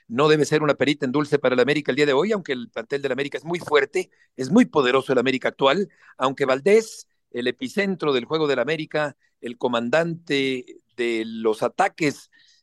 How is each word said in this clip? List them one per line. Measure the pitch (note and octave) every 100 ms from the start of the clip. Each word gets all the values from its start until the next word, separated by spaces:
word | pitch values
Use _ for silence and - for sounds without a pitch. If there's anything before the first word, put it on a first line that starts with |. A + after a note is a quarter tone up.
| _
no | A2+ D#3
debe | D#3
ser | C#3 D3+
una | D3+
perita | C3 C3 D3 C3
en |
dulce | C#3 D3 C#3+
para | C3
el | B2+
América | A#2+ C3 C#3
el | C3
día | D3
de |
hoy, | C3+ G3
aunque | G#3+ D3+
el | B2+ A2+
plantel | - A2+ C#3+
del | C#3
América | B2+ C#3+ C3
es |
muy | D#3+ E3+
fuerte, | - D3 C3+ F#3 F3+ _ _ -
es | C3
muy | G#3 G#3+
poderoso | D#3 B2 C3 B2+
el | B2+
América | B2+ B2+ A#2+
actual, | - C3+ E3+ G3 _ _ -
aunque | C3 C3+
Valdés, | C3+ C3+ C#3+ A3 A3 - - _ _
el | A#2+ B2
epicentro | A#2+ B2+ G3+ G3 F#3 D#3
del | B2+
juego | A#2 D#3 D3+
del | C3
América, | A#2+ D#3+ D3+ D3+ D3+ - _ _
el | A#2+ A#2+
comandante | B2+ A#2+ A#2+ D3+ E3+ E3 - C#3 C3+ B2+ - - _ -
de | A#2 A2+ A2+
los | A2+ A2 G#2+
ataques, | A#2+ - G3 - D3+ A#2+ - _ _ _